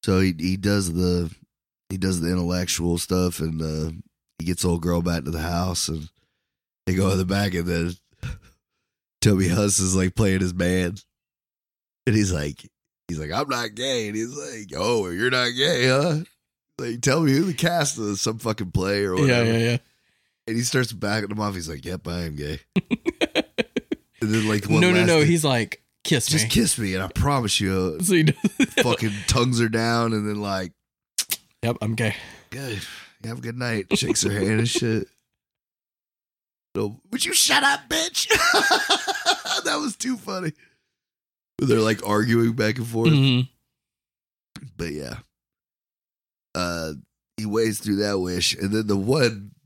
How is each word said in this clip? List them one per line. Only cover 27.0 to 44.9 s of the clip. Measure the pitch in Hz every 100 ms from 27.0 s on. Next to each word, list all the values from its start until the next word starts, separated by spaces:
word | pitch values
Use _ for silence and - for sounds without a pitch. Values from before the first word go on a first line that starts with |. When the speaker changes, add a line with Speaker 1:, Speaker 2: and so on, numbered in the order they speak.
Speaker 1:
I | 92
promise | - 139 143 110 -
you," | 98 95 92 78
Speaker 2:
<laughs> |
So | 175
he | 175
does. | 156 - - - 269 -
Speaker 1:
fucking | 233 180 110 104 -
tongues | 135 123 117
are | 117
down, | 113 113 117 117
and | 110 104
then, | 104
like, | 104 95 90 _ _ _ _ - - - _ _
Speaker 2:
"Yep, | 117 120
I'm | 110 113
gay." | 113 - - - _
Speaker 1:
"Good. | 131 135 104 - - - _
You | 113
have | 120
a |
good | 120 120
night." | 123 113 95 -
Shakes | 131 -
her | -
hand | 101 98 110
and | 120
shit. | - 120 110 95 _ _ _ _ _ _ _ _ _ _ _ _ _ _ _ _ -
So, | 104 113 _
"Would | 247 349
you |
shut | 370 - 269
up, | 277 277 -
bitch?" | 320 330 - -
<laughs> | 440 679 554 - - - 392 - - - 381 - - 330
That | 302
was | 302 -
too | 254 247
funny. | - 190 170 - _ _ _ _ _ _ _ _ _ -
They're, | 135 113
like, | 110 107 101
arguing | 104 120 117 117
back | 117 107 123
and | 117
forth. | 113 117
Speaker 2:
Mm-hmm. | 147 135 123 127 _ _ _ _ _ _ _ _ _ _ - 139 90
Speaker 1:
But | 85